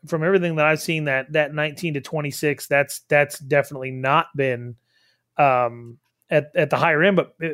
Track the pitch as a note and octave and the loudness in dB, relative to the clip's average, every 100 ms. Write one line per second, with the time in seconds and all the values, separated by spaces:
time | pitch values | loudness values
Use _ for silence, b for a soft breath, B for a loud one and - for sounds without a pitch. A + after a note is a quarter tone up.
0 | D3+ E3 D#3+ G3 F3 D#3+ D3+ D#3 - D#3+ | -8 -2 2 2 2 2 2 0 -2 -4
1 | D3+ C3+ C3 D3+ D3 D3+ D3+ C#3+ E3+ D3 | -2 -2 0 0 0 -2 -6 -6 -6 -6
2 | C3 D#3+ D3 C3 D3+ C#3 - C#3+ C#3+ - | -6 -6 -6 -4 -4 -4 0 0 0 -4
3 | - D3 C#3+ - C3+ C#3+ C#3 C#3+ C3 C3 | 0 2 2 -2 -2 0 0 -6 -10 -6
4 | C3 D3 E3 C#3+ C3+ A#2+ B2 A#2 _ _ | 0 0 0 -2 -2 -2 -8 -16 _ _
5 | _ _ _ - C#3+ B2+ B2 A#2+ A#2 A#2 | _ _ _ 2 4 4 2 -2 -14 -20
6 | _ _ _ D#3+ C#3+ F3+ D3+ - E3+ D3+ | _ _ _ -2 0 0 0 2 2 4
7 | F3+ F#3+ C#3 _ D#3+ | 4 2 0 _ -8